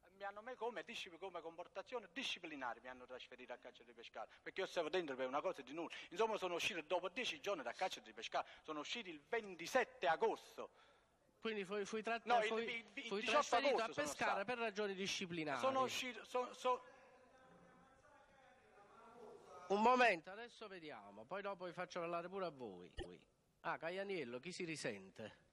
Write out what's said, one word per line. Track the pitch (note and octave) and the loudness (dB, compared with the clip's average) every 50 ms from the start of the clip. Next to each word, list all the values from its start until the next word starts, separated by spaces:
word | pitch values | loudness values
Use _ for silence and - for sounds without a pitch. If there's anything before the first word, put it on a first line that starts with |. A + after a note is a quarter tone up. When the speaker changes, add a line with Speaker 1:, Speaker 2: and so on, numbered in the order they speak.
| _ F3+ F3+ G3 | _ -20 -16 -8
Speaker 1:
Mi | G3 | -8
hanno | G3+ G3+ G#3 | -6 -6 -6
me | A3 A#3 B3+ | -10 -10 -6
come | - G#3+ A#3+ A#3 E3 D#3 | -2 -2 0 0 -2 -4
discip-, | - - - - G3+ E3 D#3 | -4 -6 -6 -6 -8 -8 -8
come | F#3 G3 F3 F3 | -8 -6 -6 -4
comportazione | D#3+ E3 E3 E3+ F3 - _ G3 F#3 - B3+ A#3+ G#3 F3 | -6 -6 -8 -8 -10 -8 _ -8 -8 -4 -4 -6 -6 -4
disciplinare | - C#4 B3 - - G3+ F3+ E3 D#3 C#3 C3 B2 A2+ A#2 | -6 -4 -2 -2 -2 -2 -4 -8 -6 -2 -2 -2 -4 -4
mi | A#2 B2+ | -8 -10
hanno | C3 B2+ B2+ | -10 -10 -10
trasferito | A#2+ B2+ B2 - - B2+ A#2+ B2 A#2 B2 | -10 -10 -10 -10 -12 -12 -14 -8 -8 -8
a | A#2+ | -8
Caccia | - B2+ A#2 - A#2 | -8 -16 -16 -16 -20
di | A#2 A#2+ | -20 -18
Pescara, | A2+ A2+ - - A#2+ A2 - - - | -16 -16 -12 -8 -8 -8 -8 -10 -12
perché | _ E3 - - | _ -8 -2 -2
io | F#3+ E3 | -2 0
stavo | - F#3 E3 D3+ | 2 0 0 4
dentro | - F#3 F3 D3 C3 | 2 2 2 2 0
per | B2 C3 B2+ | 0 0 2
una | B2+ C#3+ | 2 2
cosa | D3+ F#3 E3+ - | 2 0 -2 -2
di | C3 A#2+ C#3 | -6 -8 -4
nulla. | E3 E3 - - - - - | -4 -4 -4 -4 -8 -10 -10
Insomma, | E3 F3+ A3 A3+ A3 F#3 | 0 2 2 2 2 0
sono | - F3+ F3 | 0 0 0
uscito | E3 - - A3 E3+ | 2 2 2 0 0
dopo | D3+ - F#3 F3 E3+ F#3+ | 0 2 2 2 2 0
dieci | - - - - D#3+ D3 | -2 0 0 0 -2 -2
giorni | - G3+ G3+ E3 B2+ | 0 0 0 0 0
da | A#2 A#2 | -4 -2
Caccia | - F#3 F#3 - - | 0 0 0 0 -4
di | A2 A2 G#2+ | -10 -12 -12
Pescara, | A2+ A2 - - E3+ D3 - - - | -8 -8 0 0 0 0 0 -8 -14
sono | - - D#3 D3+ | -6 -4 -4 -4
uscito | C#3+ - - A#3+ A3 F#3 | -2 -2 -2 -4 -2 -6
il | E3 D3 C#3+ - | -8 -10 -4 0
ventisette | - A3+ A3 G3+ F#3 D#3+ E3+ D#3 - C4 A3+ - - - - F3 | 0 0 0 -2 -6 -6 -6 2 4 4 4 4 0 0 4 4
agosto. | D#3+ D#3+ A3+ A3 D#3+ - - - - - A2+ - _ - - - - - _ _ _ _ _ _ _ _ | 4 6 6 4 4 2 -4 -14 -10 -10 -10 -10 _ -18 -20 -20 -20 -20 _ _ _ _ _ _ _ _
Speaker 2:
Quindi | - A3+ A3 G#3 G3 | -2 -2 0 0 -2
fui, | E3+ G3+ G#3 G3+ | 0 0 -2 0
fui | G3 - A3 | 0 -2 -2
trat-, | G#3+ A3+ A3+ A#3 - | 0 2 0 0 4
Speaker 1:
No, | A3 A#3+ A#3+ | 6 6 6
il, | G#3+ A3 | 6 6
Speaker 2:
fui, | A3+ A3 A#3 | 2 2 0
Speaker 1:
il, | A#3 A#3+ A#3 A3+ - - | 0 -2 -4 -6 -8 -10
il | C#4 C#4 A#3 | -8 -4 -2
Speaker 2:
fui | G3 G3+ | -2 0
Speaker 1:
diciotto | A3 A#3 A3 D4 C#4+ | 2 4 6 4 6
Speaker 2:
trasferito | - - A#3+ C4 C#4+ B3+ G#3+ | 6 4 6 6 8 6 6
a | A3 | 4
Speaker 1:
agosto | A3 - | 2 2
sono | - D4 D4 | 0 0 0
Speaker 2:
Pescara | C#4 - A#3+ G#3 | 0 2 2 4
Speaker 1:
stato. | G3+ G3+ G3+ | 4 2 2
Speaker 2:
per | G3+ B3 A#3+ | 0 0 0
ragioni | A#3 A3+ G3 G3+ G#3+ G3+ G3 | 0 0 0 0 0 0 2
disciplinari. | F#3 G3 G3 - - G3 F3 F3 E3+ D#3 D3+ C#3 B2+ | 0 0 0 0 -2 -2 -2 -2 -2 0 0 0 4
Speaker 1:
Sono | - C4 C4 C4 | 4 4 6 6
uscito, | C4 A#3+ - - C4 B3+ A#3 G3 - | 4 4 2 -2 -2 -4 -4 -8 -10
so-, | - - B3+ B3 A#3+ - | -2 0 0 0 0 -4
so-, | - - B3+ B3 B3 - - - - - - - - - - - - - - - - - - - - - - - - - D4 D4 D4 D4 D4 C#4+ C4+ C4 B3 B3 A#3+ - G#4 G4+ - G3+ G3+ G#3 A3+ A3+ - - - A3 - - - - - - - - - | -2 2 2 2 2 0 -12 -20 -20 -20 -20 -20 -20 -20 -20 -20 -20 -20 -20 -20 -20 -20 -20 -20 -20 -20 -20 -20 -20 -20 -20 -20 -20 -20 -20 -20 -20 -20 -20 -20 -20 -20 -20 -20 -20 -20 -20 -20 -20 -20 -18 -16 -16 -14 -14 -14 -16 -16 -16 -14 -14 -4 -2
Speaker 2:
Un | F#3+ G#3 | 0 6
momento, | A3 A#3 B3+ B3 B3 A#3 G3 E3 D#3 F#3 | 8 8 8 10 8 8 6 4 0 -10
adesso | F#3+ G#3 A#3+ A#3+ - - A3+ G#3 | -12 -12 -12 -14 -14 -14 -14 -12
vediamo, | F#3+ F#3 D#3+ D3+ C3+ A2+ G2+ G2+ G2+ G#2 A2+ | -12 -12 -10 -10 -10 -10 -12 -12 -14 -14 -10
poi | B2+ F3+ G3 | -8 -8 -6
dopo | G3 G3+ G3+ F3+ F3+ | -4 -4 -6 -4 -6
vi | F3+ D#3+ | -8 -4
faccio | E3+ F3+ F3 - F#3 | -6 -6 -4 -2 -4
parlare | E3+ E3+ F3 E3+ E3+ F3+ | -2 -2 -2 -2 -4 -4
pure | F#3 G3 F#3+ | -4 -2 -2
a | E3+ | -4
voi. | D#3 C3+ B2 A2 F#2 F2 F2+ - - - - - F2+ - - _ _ _ _ _ _ _ | -4 -6 -8 -8 -8 -10 -12 -10 -8 -8 -8 -8 -10 -16 -18 _ _ _ _ _ _ _
Ah, | - E3+ D#3+ C#3 | -4 -4 -2 -2
Caianiello, | D3+ E3 F3+ F#3+ G3 G3+ G3 F3 C#3+ A#2 A#2+ B2+ | -2 -4 -2 -2 -2 -2 0 -2 -2 -2 -4 -6
chi | B2 F3+ | -6 -6
si | F3 - F#3 | -6 -4 -4
risente? | E3 D#3+ C#3 - C#3+ G#2+ G2 F#2+ F#2+ - - A2 - - - _ _ | -4 -4 -2 -2 -2 -2 -4 -8 -14 -12 -10 -10 -10 -12 -14 _ _